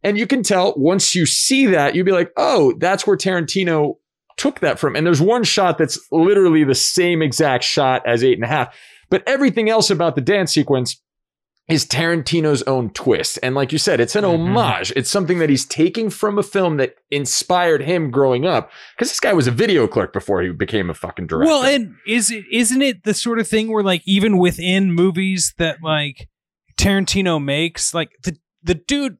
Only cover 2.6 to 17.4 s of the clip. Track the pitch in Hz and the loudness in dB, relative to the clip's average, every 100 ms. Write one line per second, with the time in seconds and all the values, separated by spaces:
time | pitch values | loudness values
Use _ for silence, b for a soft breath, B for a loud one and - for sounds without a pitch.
2.6 | 139 - 175 196 - 190 190 185 160 190 | 2 2 0 0 0 0 0 -2 -2 -2
3.6 | 180 160 147 - _ _ _ - 277 - | 0 0 0 -4 _ _ _ -4 -4 0
4.6 | 160 - 147 117 165 160 175 240 220 - | -2 0 -2 0 2 2 4 2 0 0
5.6 | 180 160 160 - _ 165 170 202 185 160 | 0 2 -2 -2 _ 2 4 6 6 4
6.6 | 143 123 - - 175 170 156 123 151 127 | 4 2 0 0 0 2 0 0 0 0
7.6 | - - 135 127 - 120 127 120 113 147 | -2 0 0 0 0 2 2 2 0 -2
8.6 | 123 B B B B 190 - 269 269 220 | -4 B B B B -2 0 2 2 2
9.6 | 220 220 - 175 170 147 127 202 175 - | 0 2 2 0 0 0 0 0 0 0
10.6 | 139 135 123 - _ _ _ _ _ _ | 2 0 -2 -8 _ _ _ _ _ _
11.6 | - 160 - 135 165 170 131 165 156 139 | -2 -2 0 -2 0 -2 -2 0 2 0
12.6 | 131 135 117 - - - - - 127 135 | 0 -2 -2 -4 0 0 0 -4 -4 -2
13.6 | 131 151 - 151 185 208 202 170 165 240 | -2 -2 0 0 0 0 0 0 0 0
14.6 | 196 90 90 135 127 208 170 180 160 151 | 0 -2 -4 -4 -2 -2 -2 0 2 0
15.6 | - - 170 208 220 - 214 202 202 196 | 0 0 0 0 -6 -2 -2 -2 -2 0
16.6 | 180 147 131 _ _ 143 135 - | 0 0 -2 _ _ -6 -4 -6